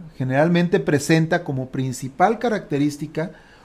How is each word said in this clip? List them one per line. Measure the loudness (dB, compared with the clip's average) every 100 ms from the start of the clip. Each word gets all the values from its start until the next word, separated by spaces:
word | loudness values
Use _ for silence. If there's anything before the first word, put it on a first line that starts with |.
| -14 -6
generalmente | 0 2 4 4 4 2
presenta | 2 0 4 2 4 0
como | -2 -6 -6
principal | -6 -6 -6 -10 0 2 2
característica | -2 -4 -4 -2 0 -2 -8 -6 -8 -10 -20 -20